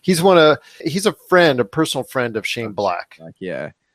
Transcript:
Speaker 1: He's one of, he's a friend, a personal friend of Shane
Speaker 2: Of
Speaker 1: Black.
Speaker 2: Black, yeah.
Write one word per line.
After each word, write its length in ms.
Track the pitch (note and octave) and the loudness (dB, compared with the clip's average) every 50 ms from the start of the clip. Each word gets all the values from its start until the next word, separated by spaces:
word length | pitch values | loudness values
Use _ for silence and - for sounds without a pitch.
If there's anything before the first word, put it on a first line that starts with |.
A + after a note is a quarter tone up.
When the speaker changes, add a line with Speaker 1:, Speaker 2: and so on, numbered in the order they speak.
Speaker 1:
He's 220 | _ F3+ F#3 E3 E3+ | _ -2 0 2 4
one 160 | G3 F#3 E3+ | 4 6 6
of, 180 | D#3 D3+ D3 - _ _ - - - | 6 4 4 0 _ _ -20 -12 -10
he's 220 | E3 C#3 G3 F#3+ | -8 -6 -4 -4
a 80 | G#3 - - _ - | -4 -4 -6 _ 0
friend, 300 | F#3 F3+ F3 D#3 C3+ B2 | 2 4 4 4 2 0
a 60 | A2+ | -2
personal 380 | - - D#3 D#3+ - - C#3 A#2+ | -4 -4 -4 -4 -2 -4 -8 -10
friend 320 | - - C3+ B2 A#2 G#2+ | -6 -6 -6 -6 -4 -6
of 120 | A2 F#2+ | -6 -8
Shane 180 | - - B2 A2+ | -8 -8 -8 -10
Speaker 2:
Of 100 | A2 G2 | -8 -6
Speaker 1:
Black. 420 | G#2+ G2+ F#2+ F2 E2+ - - - - | -4 -2 -2 -4 -4 -8 -14 -20 -20
Speaker 2:
Black, 160 | D#2+ E2 - | -20 -20 -18
yeah. 340 | _ G2 F2+ D#2 C2 D2 - - _ _ _ _ | _ -12 -10 -10 -10 -10 -12 -14 _ _ _ _